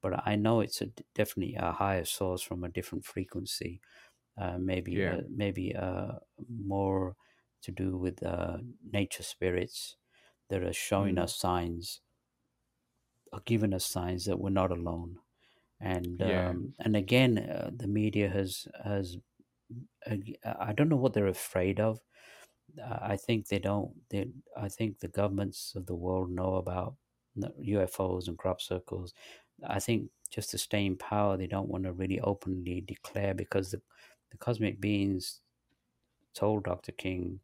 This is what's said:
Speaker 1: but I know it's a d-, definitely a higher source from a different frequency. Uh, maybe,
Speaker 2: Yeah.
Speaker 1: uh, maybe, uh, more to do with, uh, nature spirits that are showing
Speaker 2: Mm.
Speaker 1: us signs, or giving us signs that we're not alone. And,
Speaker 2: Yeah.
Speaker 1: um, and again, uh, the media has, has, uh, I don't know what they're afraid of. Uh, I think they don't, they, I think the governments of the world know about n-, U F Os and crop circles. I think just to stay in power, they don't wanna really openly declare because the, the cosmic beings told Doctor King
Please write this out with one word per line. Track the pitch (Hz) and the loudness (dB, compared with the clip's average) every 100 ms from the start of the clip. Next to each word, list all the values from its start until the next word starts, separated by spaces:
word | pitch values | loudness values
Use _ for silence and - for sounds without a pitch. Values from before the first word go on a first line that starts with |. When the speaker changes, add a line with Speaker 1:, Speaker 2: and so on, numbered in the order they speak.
Speaker 1:
but | 101 92 | 0 0
I | - 104 | 2 4
know | 107 117 | 6 4
it's | 98 - | 4 -2
a | - | -6
d-, | - - - | -8 -14 0
definitely | - - 90 - | 0 0 -4 0
a | 85 | 0
higher | 85 98 95 82 | 2 2 2 0
source | - 95 90 | -2 0 -2
from | - 90 | -4 -6
a | 87 | -4
different | 85 - 87 | -6 -6 -8
frequency. | - - 92 - 98 - 85 87 _ - - _ _ - | -6 -6 -4 -6 -6 -6 -6 -8 _ -20 -20 _ _ -6
Uh, | 90 90 | -4 -2
maybe, | 92 92 90 | -2 -2 -2
Speaker 2:
Yeah. | 90 95 90 | 0 0 0
Speaker 1:
uh, | - | -4
maybe, | - 101 92 92 - | -2 -2 0 -4 -2
uh, | 92 92 95 - - - - 117 | -2 -2 -4 -8 -12 -18 -12 -8
more | 98 98 98 95 92 92 _ _ _ _ | -2 0 2 2 0 -6 _ _ _ _
to | - | -10
do | 92 95 92 | -2 -2 0
with, | 90 - | -2 -2
uh, | 87 87 85 85 120 - - | -4 -2 -2 -4 -10 -14 -4
nature | 101 95 - | -2 -2 -4
spirits | 90 - 92 90 92 - - - _ _ _ _ _ | -10 -2 0 2 -2 -6 -10 -12 _ _ _ _ _
that | 98 | -2
are | 90 | 0
showing | 92 - 98 101 92 | -2 2 2 4 2
Speaker 2:
Mm. | |
Speaker 1:
us | 85 - | 0 0
signs, | 92 90 85 85 85 - _ _ _ _ _ _ _ _ _ _ _ _ - | 2 2 0 -4 -8 -12 _ _ _ _ _ _ _ _ _ _ _ _ -14
or | 104 - | -12 2
giving | 113 104 | 4 4
us | 92 - | 2 0
signs | 92 90 90 101 | -2 -2 -2 0
that | 92 | 0
we're | 98 | 2
not | 98 92 | 4 4
alone. | 87 85 82 87 92 _ _ _ _ _ _ | 2 -2 -4 -6 -10 _ _ _ _ _ _
And, | 104 90 90 87 | -2 0 -2 2
Speaker 2:
Yeah. | 92 92 90 | 4 4 2
Speaker 1:
um, | 87 104 - | 0 -4 -2
and | - 107 | 4 4
again, | 95 123 131 110 | 6 8 8 6
uh, | - - - 120 | 2 -4 -4 -4
the | 104 | 0
media | 104 107 101 101 | 2 4 4 2
has, | 95 95 90 - - | 2 0 -4 -10 -8
has, | - 101 92 87 _ _ _ _ _ 117 - _ - | -2 -2 -2 -8 _ _ _ _ _ -14 -14 _ -4
uh, | 107 104 - 117 - | -4 -4 -10 -8 -4
I | 95 | -2
don't | 104 151 | 4 6
know | 147 | 6
what | 127 | 6
they're | 107 101 | 4 4
afraid | 92 - 95 92 98 | 2 0 2 2 4
of. | 110 110 _ - - - - _ _ - | 2 2 _ -20 -20 -20 -20 _ _ -12
Uh, | - - | -8 -4
I | 98 101 | -2 -2
think | - 113 104 | 2 0 2
they | 101 | 0
don't, | 98 101 - - _ | 2 0 -2 -8 _
they, | 101 117 123 - - | -4 -4 -6 -14 -8
I | 101 | -6
think | - 110 104 | -2 -2 -2
the | - | -6
governments | - 101 98 98 - - 98 | 0 2 2 -2 -4 -10 -8
of | 90 | -6
the | 90 | -4
world | 87 92 90 | 0 0 0
know | 90 92 92 | 0 2 0
about | 90 90 90 - _ _ _ - | 0 -2 -4 -8 _ _ _ -6
n-, | 98 - | -6 -4
U | - 101 | 0 2
F | 92 - | 2 2
Os | 92 92 90 | 0 0 -2
and | 82 | -2
crop | 95 90 | -2 -2
circles. | - 92 - 95 90 - - - _ _ - | -2 -4 -4 -8 -8 -12 -20 -20 _ _ -4
I | 98 | -2
think | - 117 - _ - | 2 0 0 _ -10
just | - - | -6 -4
to | 104 | -4
stay | - 104 98 | 0 2 2
in | 92 | 0
power, | - 104 104 95 | 0 2 4 2
they | 92 | 0
don't | 98 98 | -2 -2
wanna | 92 95 | -2 -4
really | 87 95 95 | -2 -2 0
openly | - 101 - 92 87 90 | 0 0 -2 -4 -2 -4
declare | 92 - - - 101 | -6 -10 -6 -2 0
because | 92 98 98 95 | -2 0 -2 -2
the, | 101 _ - - _ _ | -6 _ -20 -20 _ _
the | - | -8
cosmic | - 113 107 101 | -2 0 0 0
beings | 101 104 98 95 - - _ _ _ _ _ _ _ _ _ | 2 2 2 0 -2 -10 _ _ _ _ _ _ _ _ _
told | - 101 107 98 | 0 2 2 0
Doctor | 90 - | -4 -6
King | - 95 92 90 95 | -6 -4 -2 -4 -6